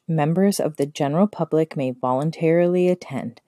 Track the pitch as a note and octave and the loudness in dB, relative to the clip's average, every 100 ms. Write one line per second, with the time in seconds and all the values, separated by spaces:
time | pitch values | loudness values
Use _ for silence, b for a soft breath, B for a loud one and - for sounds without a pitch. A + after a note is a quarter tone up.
0 | - D#3 D3 E3+ G3 - D#3 D3+ C#3+ - | -4 0 0 2 2 2 -2 -2 -4 -2
1 | C#3 D#3 G#3 - E3 D#3 D#3+ D3+ C3 B2 | 0 2 2 0 -2 0 0 -2 -4 -2
2 | B2+ C3 D#3 - D#3+ E3+ F3 F3+ F3+ F3+ | -2 0 -2 0 2 2 2 2 2 0
3 | - C#3 A2+ - | -4 -10 -10 -14